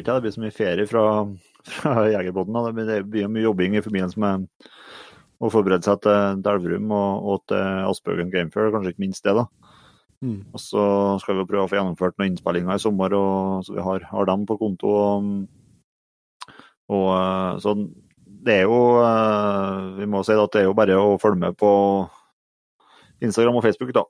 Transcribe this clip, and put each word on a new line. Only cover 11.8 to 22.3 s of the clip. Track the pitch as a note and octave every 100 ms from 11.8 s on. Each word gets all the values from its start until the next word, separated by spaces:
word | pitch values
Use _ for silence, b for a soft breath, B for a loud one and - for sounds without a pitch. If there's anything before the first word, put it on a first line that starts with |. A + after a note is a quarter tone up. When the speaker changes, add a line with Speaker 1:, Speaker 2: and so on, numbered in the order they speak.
| F#2+ E2 F#2 -
Speaker 1:
noen | G2
innspillinger | F2 F#2 F2 F2+ G2
i |
sommer, | A2 G2 F#2+
og, | G2+ G2 F#2+ F#2+ F#2+ F#2
så | F#2+
vi |
har, | F#2 F#2+ -
har | G2+ G2
dem | F#2+ G#2
på | G#2+
konto. | G#2+ F#2 G#2
Og, | G#2 G2+ G2+ G2+ G2+ F#2+ _ _ _ _ _ _ _ _ _ - B B B -
og, | G2+ F#2+
eh, | F#2 F#2+ F#2+ F#2 F#2+
så | G2+ G#2 G#2 - _ _ _ - A#2+
det | G2+
er |
jo, | G2 A#2+ A#2+ A#2+
eh, | A#2 A2+ A2 G#2 G#2 G2+ F#2+ F#2+ F#2+ F#2+
vi | G#2
må | G2+
si | F#2+
at | G#2+ G#2 G#2+
det |
er | F#2+
jo | G#2
bare | G2+ F#2+
å | G#2 G2
følge | G#2+ F#2
med | F2 -
på | G#2 G2+ G2 G2 F#2 b b